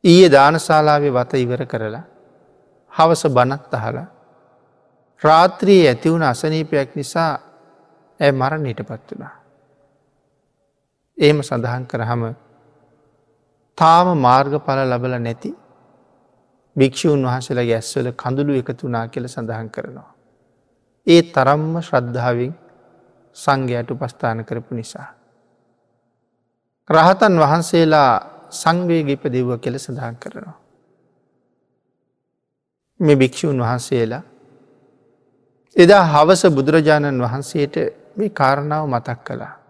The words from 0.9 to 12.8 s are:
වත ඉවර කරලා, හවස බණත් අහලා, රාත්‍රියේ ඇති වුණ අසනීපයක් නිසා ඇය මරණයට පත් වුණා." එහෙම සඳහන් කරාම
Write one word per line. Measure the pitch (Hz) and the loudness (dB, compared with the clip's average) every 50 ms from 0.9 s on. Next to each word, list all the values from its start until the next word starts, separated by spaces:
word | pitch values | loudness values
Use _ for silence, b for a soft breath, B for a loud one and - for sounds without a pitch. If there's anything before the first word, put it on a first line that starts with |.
| 147 147 143 143 | 2 2 0 0
වත | 127 123 123 123 - | -2 -2 -2 -2 -2
ඉවර | 135 127 120 123 123 135 | -4 -2 -2 -4 -6 -8
කරලා, | 120 - 113 110 107 107 135 175 _ _ _ _ _ _ _ _ _ _ _ _ _ _ _ _ _ | -8 -8 -8 -8 -8 -10 -12 -18 _ _ _ _ _ _ _ _ _ _ _ _ _ _ _ _ _
හවස | - - 160 165 165 - - | 0 2 2 2 2 0 0
බණත් | 156 131 123 123 131 139 143 - - - | 0 2 2 2 2 -2 -8 -10 -10 -10
අහලා, | 120 110 110 110 123 165 - _ _ _ _ _ _ _ _ _ _ _ _ _ _ _ _ _ _ _ _ _ _ | -8 -6 -8 -8 -10 -14 -16 _ _ _ _ _ _ _ _ _ _ _ _ _ _ _ _ _ _ _ _ _ _
රාත්‍රියේ | - 151 156 165 180 185 175 - - 190 196 185 165 139 | 2 4 4 6 4 2 0 -2 2 4 4 6 6 4
ඇති | 120 120 - 165 | 2 0 -2 -2
වුණ | 165 170 | -2 0
අසනීපයක් | 160 135 120 - - 156 156 156 156 156 160 143 135 135 | 0 -2 -2 -2 -4 -4 -4 -4 -4 -4 -4 -4 -4 -4
නිසා | - 156 135 - - 170 165 160 139 - _ _ _ _ _ _ _ _ _ _ _ _ _ _ _ _ | -8 -12 -12 -6 -4 -4 -4 -2 -4 -8 _ _ _ _ _ _ _ _ _ _ _ _ _ _ _ _
ඇය | 151 143 | 0 0
මරණයට | 139 131 127 139 156 156 147 127 113 - | 2 0 -2 -4 -4 -6 -6 -8 -8 -10
පත් | 110 - 113 113 _ _ | -12 -14 -14 -18 _ _
වුණා." | - - - 143 - _ _ _ _ _ _ _ _ _ _ _ _ _ _ _ _ _ _ _ _ _ _ _ _ _ _ _ _ _ _ _ _ _ _ _ _ 330 | -18 -18 -18 -20 -20 _ _ _ _ _ _ _ _ _ _ _ _ _ _ _ _ _ _ _ _ _ _ _ _ _ _ _ _ _ _ _ _ _ _ _ _ 2
එහෙම | 185 147 151 147 | 2 2 4 2
සඳහන් | 135 - 131 120 113 120 120 127 127 | -2 -6 -6 -6 -4 -6 -8 -8 -10
කරාම | - - 120 110 113 120 120 113 113 117 _ _ _ _ _ _ _ _ _ | -10 -8 -8 -6 -4 -4 -4 -6 -8 -10 _ _ _ _ _ _ _ _ _